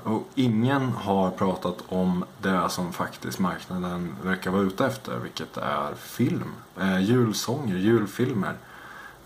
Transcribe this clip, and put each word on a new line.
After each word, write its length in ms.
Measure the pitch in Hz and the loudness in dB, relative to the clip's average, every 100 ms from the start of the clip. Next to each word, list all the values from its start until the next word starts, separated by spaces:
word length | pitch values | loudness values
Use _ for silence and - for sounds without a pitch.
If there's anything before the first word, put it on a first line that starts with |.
och 240 | - 107 - | -2 -2 -2
ingen 580 | - 127 110 123 139 131 | 0 2 4 4 2 0
har 380 | - 107 98 92 | -2 2 2 2
pratat 460 | 92 98 90 90 87 - | 2 0 0 -2 -4 -4
om 360 | 92 92 90 87 - | 0 2 2 -2 -4
det 300 | 98 92 82 | 0 2 0
som 240 | - 87 | -2 -4
faktiskt 460 | - 87 - - - | -4 -6 -6 -8 -2
marknaden 760 | 92 85 - 92 90 87 87 - | -2 -2 -6 -4 -4 -4 -4 -4
verkar 280 | 92 92 95 | -2 -2 2
vara 120 | 92 | 2
ute 240 | 98 95 131 | 2 2 0
efter, 320 | 120 - 62 | 0 -6 -6
vilket 380 | 73 - 80 - | -6 -8 -10 -6
är 380 | 65 73 71 | -4 -2 -4
film. 580 | 78 - - 131 160 - - - - | -6 -10 0 2 2 -4 -10 -14 -2
Eh, 200 | 95 92 | 2 2
julsånger, 760 | 98 127 113 101 - 131 127 92 | 4 6 4 2 -2 -2 0 2
julfilmer. 800 | 101 117 101 - 127 117 78 82 - - - - - - | 4 4 4 0 0 0 -2 -4 -12 -20 -18 -18 -18 -14